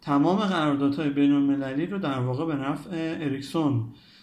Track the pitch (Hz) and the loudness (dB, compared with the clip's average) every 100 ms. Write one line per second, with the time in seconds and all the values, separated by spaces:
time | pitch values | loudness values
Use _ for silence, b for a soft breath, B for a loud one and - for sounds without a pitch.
0 | - 143 151 196 208 175 151 139 139 143 | 2 2 4 4 2 0 0 2 0 0
1 | 151 139 143 143 139 139 135 135 170 202 | -2 2 4 4 2 0 -2 -2 -2 -2
2 | 170 135 123 127 165 143 135 156 - 170 | -2 -2 -2 -2 -2 -2 -4 -6 -6 -6
3 | 160 165 151 135 139 165 151 120 113 B | -4 -4 -4 -4 -4 0 2 0 -2 B
4 | B B | B B